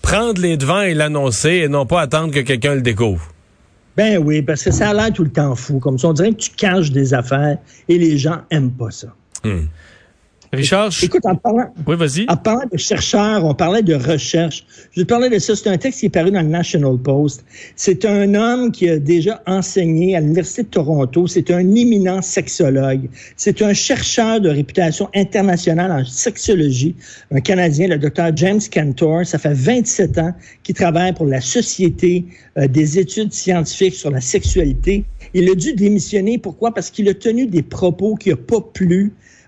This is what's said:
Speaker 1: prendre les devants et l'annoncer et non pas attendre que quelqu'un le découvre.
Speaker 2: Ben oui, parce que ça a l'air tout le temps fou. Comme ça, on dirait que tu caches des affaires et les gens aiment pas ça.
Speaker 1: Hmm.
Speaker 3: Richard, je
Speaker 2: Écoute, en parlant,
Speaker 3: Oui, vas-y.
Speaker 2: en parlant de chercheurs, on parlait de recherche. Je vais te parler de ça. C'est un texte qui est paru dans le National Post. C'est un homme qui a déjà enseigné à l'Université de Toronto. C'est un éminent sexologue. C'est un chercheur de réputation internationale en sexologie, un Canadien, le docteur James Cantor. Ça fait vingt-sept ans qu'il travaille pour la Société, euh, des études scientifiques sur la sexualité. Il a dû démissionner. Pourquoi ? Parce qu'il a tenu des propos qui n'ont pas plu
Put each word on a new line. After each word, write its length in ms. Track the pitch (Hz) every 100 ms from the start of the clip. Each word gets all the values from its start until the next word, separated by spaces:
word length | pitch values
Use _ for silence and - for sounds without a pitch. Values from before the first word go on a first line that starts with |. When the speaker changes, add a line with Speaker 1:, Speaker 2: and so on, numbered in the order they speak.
Speaker 1:
prendre 400 | - 190 233 190
les 140 | 180 160
devants 260 | 135 185
et 120 | 196
l'annoncer 600 | 156 151 151 135 110 156 180 151
et 20 |
non 180 | 143 127
pas 140 | 175
attendre 340 | 143 156 160
que 60 | 143
quelqu'un 360 | 127 127 143 139
le 60 |
découvre. 460 | 123 101 117 87 80 - _ _ _ _ _ -
Speaker 2:
Ben 200 | 220 202
oui, 240 | 151 151
parce 220 | 143 151
que 80 | -
ça 200 | - 208
a 20 |
l'air 180 | 208 220
tout 140 | - 156
le 40 |
temps 260 | - 143 123
fou. 240 | - 139
Comme 200 | 139 131
ça, 80 | 170
on 60 |
dirait 160 | 147 202
que 60 | 214
tu 140 | -
caches 400 | - 202 185 156
des 220 | 135 135
affaires 440 | 131 120 139 147 147 - - -
et 80 | 175
les 200 | 165 147
gens 200 | 143 165 -
aiment 200 | 160 127
pas 200 | 127 110
ça. 160 | - 104 - _ -
Speaker 1:
Hmm. 220 | 110 92 78 78 - - _ _ _ _ _
Speaker 3:
Richard, 380 | 135 135 190 214
je 140 | 160 175
Speaker 2:
Écoute, 200 | 370 -
en 100 | 180
parlant, 380 | 233 226 247 - 143
Speaker 3:
Oui, 100 | 170
vas-y. 280 | 156 139 240
Speaker 2:
en 80 | -
parlant 280 | 220 233 262
de 60 | 160
chercheurs, 680 | - 180 - 220 208 214
on 100 | 160
parlait 280 | 131 170 214
de 100 | 196 147
recherche. 680 | 123 156 - 170 165 - _ - -
Je 100 | -
vais 40 | 180
te 40 |
parler 200 | 233 254
de 100 | 214
ça. 160 | - 208
C'est 140 | 214
un 80 | 180
texte 220 | 269 -
qui 60 | 208
est 40 |
paru 220 | 175 170
dans 100 | 196
le 60 | 156
National 500 | 170 170 170 143 127
Post. 460 | 127 139 147 - - - - -
C'est 300 | - 180 214
un 280 | 202 202
homme 380 | 202 226 247 240
qui 160 | - 175
a 80 | 156
déjà 440 | 143 175 160 - -
enseigné 680 | 190 180 - 165 160 180 180
à 60 |
l'Université 420 | 151 165 165 -
de 40 | 220
Toronto. 580 | 196 147 156 127 170 175
C'est 240 | 185 -
un 80 | 180 185 220
éminent 460 | 240 214 185 190
sexologue. 880 | 180 - - - 156 135 135 135 127 - - -
C'est 260 | - -
un 120 | 214
chercheur 640 | 202 - 269 - - 220 226
de 100 | 190
réputation 600 | 143 143 - 170 151 196
internationale 800 | 196 196 208 196 175 - 165 185
en 140 | 151 127
sexologie, 920 | - 247 - - 190 147 123 151 - - - -
un 100 | 139
Canadien, 460 | 127 185 175 147 185
le 80 | 151
docteur 340 | 147 143 165 151
James 260 | 180 214 208
Cantor. 520 | - 151 127 160 160 175
Ça 120 | 151
fait 160 | 151
vingt-sept 640 | 143 139 247 - - 190 -
ans 160 | 165 175 - -
qu'il 120 | - -
travaille 380 | 170 160 185
pour 120 | 180 151
la 160 | 131
Société, 840 | - 247 226 - 180 - 180 180 175 - - -
euh, 100 | 139
des 320 | 131 151 165
études 340 | 185 - 214
scientifiques 600 | - - 180 156 - 190 185
sur 160 | 147
la 100 | 131
sexualité. 840 | 123 196 - - 147 123 175 202 202 - -
Il 160 | 180 180
a 60 | 190
dû 180 | 214
démissionner. 640 | 240 202 208 - 202 196 240
Pourquoi ? 360 | 190 156 233
Parce 160 | 226 175
qu'il 200 | - 202
a 40 |
tenu 340 | 196 233 233 262
des 160 | 175
propos 520 | - - 185 160 202 214
qui 140 | 196
n'ont 80 | 135
pas 240 | - 220
plu 500 | 214 - 185 180 208 - _ -